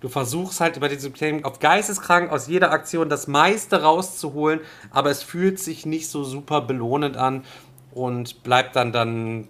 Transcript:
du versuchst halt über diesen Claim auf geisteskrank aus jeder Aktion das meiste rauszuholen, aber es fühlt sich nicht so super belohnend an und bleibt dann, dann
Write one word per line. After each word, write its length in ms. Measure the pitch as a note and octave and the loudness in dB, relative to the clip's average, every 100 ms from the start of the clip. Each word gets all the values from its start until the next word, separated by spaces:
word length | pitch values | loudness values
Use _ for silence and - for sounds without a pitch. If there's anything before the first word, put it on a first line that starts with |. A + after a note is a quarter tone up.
du 80 | C3 | -4
versuchst 520 | C#3+ B2 D#3 F#3 - | -4 -2 -4 -6 0
halt 160 | E3+ E3 | 0 0
über 120 | C#3+ | -4
diesen 240 | C#3 C#3 | -4 -10
Claim 320 | - D3+ D3+ | -4 -4 -2
auf 140 | C#3+ - | -6 2
geisteskrank 720 | D3+ F#3 G#3 G3 - F3 E3+ | 4 4 2 -6 2 2 4
aus 160 | D3+ A#2 | -4 -2
jeder 240 | F3 F3+ | 2 4
Aktion 380 | D#3 - E3+ D#3+ | 2 0 -2 0
das 180 | C#3+ D3 | -2 0
meiste 560 | C#3+ E3 G#3+ - F#3 | 4 4 4 0 2
rauszuholen, 760 | D#3 E3 F#3 - D3+ C#3+ D3+ D#3 D#3 - - | 4 4 0 -6 -8 0 0 0 -4 -18 -4
aber 200 | C#3 C#3+ | 0 2
es 120 | C#3+ | 0
fühlt 360 | - F3 F#3 F#3+ | -6 0 0 0
sich 260 | - D#3 | -8 -8
nicht 240 | D#3 D#3+ D#3 | -6 -6 -6
so 160 | D3 | -6
super 360 | C#3 C3+ C#3+ D3+ | -6 -8 0 0
belohnend 560 | B2 C3 A#2 C#3 D3 B2 | 0 -4 0 0 -2 0
an 280 | C3 C3 C3 - - - - | -2 -2 -10 -20 -20 -20 -18
und 500 | B2 B2+ B2 A#2+ - | -6 -4 -4 -8 -12
bleibt 340 | B2 B2 B2+ C3+ | 2 2 4 0
dann, 160 | A#2+ | 0
dann 560 | A#2+ A2+ A#2 A2+ A2+ | 0 0 -2 -4 -8